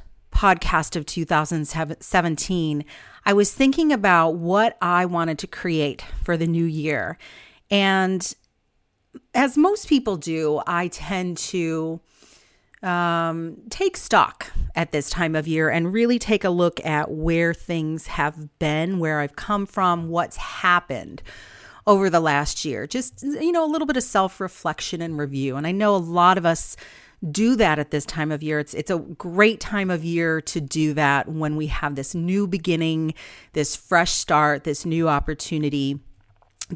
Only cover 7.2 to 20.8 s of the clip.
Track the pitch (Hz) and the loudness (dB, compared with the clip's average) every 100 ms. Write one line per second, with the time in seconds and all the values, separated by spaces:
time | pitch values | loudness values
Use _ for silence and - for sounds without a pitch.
7.2 | - - - _ - 202 196 190 185 185 | -18 -20 -20 _ -2 2 2 2 2 -2
8.2 | 185 - _ _ _ _ _ _ _ - | -4 -10 _ _ _ _ _ _ _ -20
9.2 | _ 247 269 285 349 415 - 277 254 180 | _ 0 2 4 4 2 2 2 2 -4
10.2 | 165 160 151 147 - 170 175 - - 190 | -4 -2 0 0 -2 -2 -2 -6 -6 -4
11.2 | 180 165 - 185 165 160 160 165 _ _ | -4 -6 -6 -4 -2 -2 -4 -8 _ _
12.2 | _ _ _ _ _ _ 185 175 175 170 | _ _ _ _ _ _ -4 0 0 0
13.2 | 165 165 165 - 233 - 381 - - 202 | -2 -4 -8 -12 -10 -2 -2 -2 2 4
14.2 | - - - - - - 170 151 - 175 | 4 0 -6 -2 0 -2 -2 -2 -2 -2
15.2 | 165 156 156 160 160 160 170 214 233 240 | 0 0 0 0 2 2 0 2 2 2
16.2 | - 208 190 175 175 - 156 151 - 156 | 2 0 2 2 2 0 -2 -2 -2 -2
17.2 | 165 165 170 165 - 165 156 160 - - | 0 2 2 -2 -4 -4 -2 -4 -6 -2
18.2 | 147 156 151 - 156 151 165 190 160 151 | -2 -4 -12 -4 -2 0 0 -2 0 -2
19.2 | 143 - - 208 196 - 185 170 165 170 | -4 -6 -4 -2 -2 0 2 0 -2 -4
20.2 | - - - - 185 180 | -4 -6 -10 -2 2 2